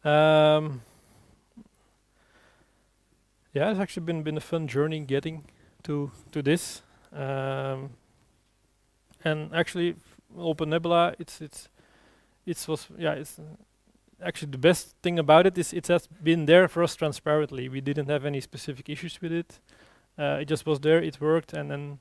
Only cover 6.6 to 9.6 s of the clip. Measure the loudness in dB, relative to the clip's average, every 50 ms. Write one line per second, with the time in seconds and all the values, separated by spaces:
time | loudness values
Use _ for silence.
6.6 | -2 -8 -14 -16 _ _ _ _ _ _ -14 -10 -8 -6 -6 -4 -4 -6 -6 -6
7.6 | -6 -6 -6 -8 -10 -14 -18 _ _ _ _ _ _ _ _ _ _ _ _ _
8.6 | _ _ _ _ _ _ _ _ _ _ _ _ -4 -4 -4 -4 -6 -4 -2 -2